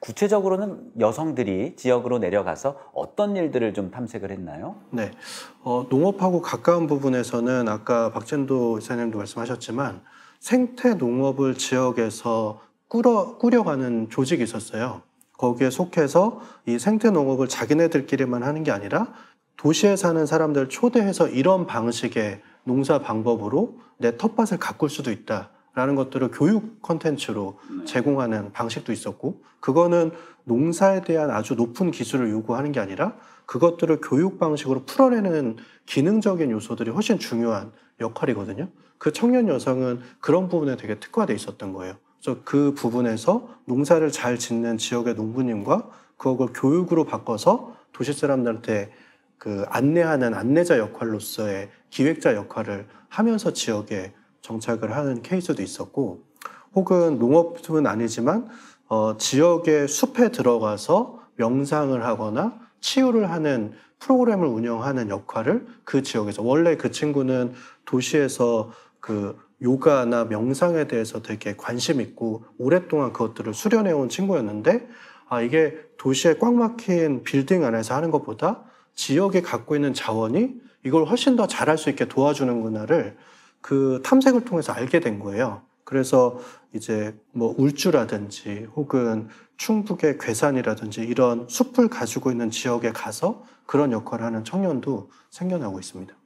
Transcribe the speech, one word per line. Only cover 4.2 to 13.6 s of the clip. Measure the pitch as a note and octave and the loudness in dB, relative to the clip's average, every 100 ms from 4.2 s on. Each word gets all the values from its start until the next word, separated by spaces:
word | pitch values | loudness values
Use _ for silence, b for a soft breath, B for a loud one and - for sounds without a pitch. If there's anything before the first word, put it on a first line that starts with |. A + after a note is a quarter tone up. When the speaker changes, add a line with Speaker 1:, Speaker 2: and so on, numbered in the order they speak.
| F#2+ | -10
Speaker 1:
했나요? | F#2+ F2 D2+ B2 G#3 - | -10 -12 -12 -12 -14 -10
Speaker 2:
네, | A#2+ G2+ - B B B B | -8 -8 -10 B B B B
어, | - B2 B2 | -4 -4 0
농업하고 | C3 F3 G3 F#3 F3 | 2 2 2 2 0
가까운 | E3+ A#2+ - F3 D#3+ | -2 -2 2 2 2
부분에서는 | D3 C3+ B2+ A#2+ A#2+ A#2+ B2+ A#2 | 0 2 0 0 -2 0 0 0
아까 | G#2+ - A#2+ A2+ | -4 0 2 2
박진도 | A#2 G#2+ D3+ C3+ C3+ A#2+ A2+ | -2 -6 -4 0 0 0 -2
이사님도 | A2 A#2+ A#2 G#2+ | -4 -4 -4 -6
말씀하셨지만 | G2 - A#2 A#2+ - A2+ C#3 F#2+ B B B B | -10 -8 -8 -8 -8 -6 -6 -6 B B B B
생태 | - B3 B3 - B3+ | 0 0 0 0 0
농업을 | G#3 B2+ B2 C3+ C3+ C3+ | 2 0 0 0 2 0
지역에서 | B2+ - B2+ B2+ A#2+ A2+ A2+ A#2+ A2+ A2 G#2+ B _ _ | 0 -2 0 0 0 -2 -2 -2 -2 -2 -6 B _ _
꾸려-, | A#3 A#3+ A3+ F#3 - | 2 4 4 0 0
꾸려가는 | A#3+ A#3+ | 2 4